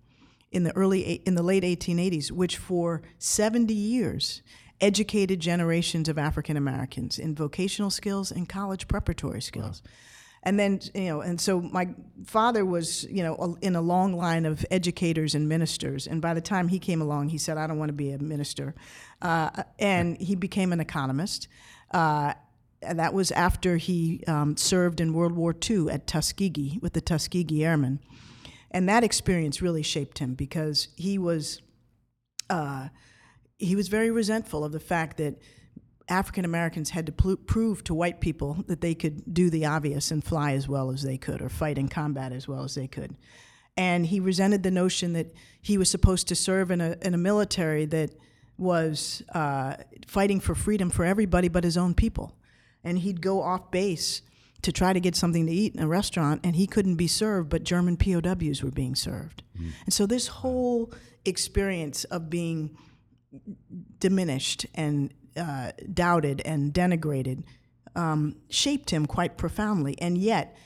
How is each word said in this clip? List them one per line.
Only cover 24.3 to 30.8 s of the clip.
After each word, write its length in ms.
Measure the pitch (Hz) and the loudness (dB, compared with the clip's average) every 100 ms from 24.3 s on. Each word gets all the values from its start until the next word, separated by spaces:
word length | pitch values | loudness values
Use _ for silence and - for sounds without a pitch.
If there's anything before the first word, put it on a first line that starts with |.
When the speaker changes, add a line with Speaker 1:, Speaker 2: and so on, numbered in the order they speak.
| 151 147 147 | 2 2 0
Speaker 1:
served 440 | - 185 175 160 | 2 4 4 2
in 120 | 165 | 0
World 200 | 160 170 | 2 0
War 200 | 170 165 | 2 0
Two 360 | 165 - 214 156 | 0 0 2 2
at 200 | 147 - | -2 -2
Tuskegee 720 | 170 - - 196 147 139 180 | -2 -2 0 -2 -2 -4 -4
with 120 | 180 | -2
the 60 | 165 | -2
Tuskegee 640 | 165 160 - 180 156 151 | 0 0 0 -2 0 2
Airmen. 360 | 156 156 131 143 - - - - - - - | 4 4 2 -2 -6 -20 -20 -20 -20 -20 -6
And 160 | 180 185 | 0 4
that 160 | 226 | 6
experience 580 | - - - 180 151 - | 4 2 2 2 0 0
really 200 | 180 165 | 0 0
shaped 340 | 151 156 139 - | -2 -4 -4 -4
him 160 | 135 | -4
because 540 | 127 139 170 156 147 | -4 -4 -2 0 -2